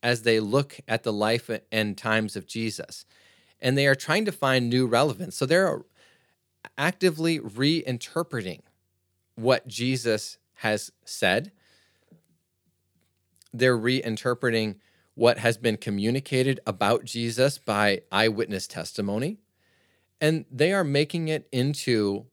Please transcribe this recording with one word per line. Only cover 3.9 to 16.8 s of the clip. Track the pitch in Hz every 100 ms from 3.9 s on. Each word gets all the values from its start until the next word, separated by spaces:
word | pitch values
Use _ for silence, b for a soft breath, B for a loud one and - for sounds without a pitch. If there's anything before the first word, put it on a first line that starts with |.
trying | 135 - 170
to | 214
find | - 139 131 120
new | 123 127
relevance. | 117 147 98 185 -
So | 131
they're | 170 190 - - b b b b b _ _ - -
actively | 151 185 185 156 165 165
reinterpreting | - 104 139 165 - 120 - - 170 123 92 78 _ _ _ _ _ _ _ -
what | 113 131 127
Jesus | 113 123 131 120 107 - - _
has | _ 113 107 - _
said. | - - 98 98 180 _ b b b b b _ _ _ _ _ _ _ _ _ _ _ _ _ _
They're | 117 127 120
reinterpreting | 113 127 117 110 127 - 127 113 110 95 b b b
what | - 117 117
has | 117 117
been | 120 104
communicated | - 101 107 131 139 131 131 135 -
about | 92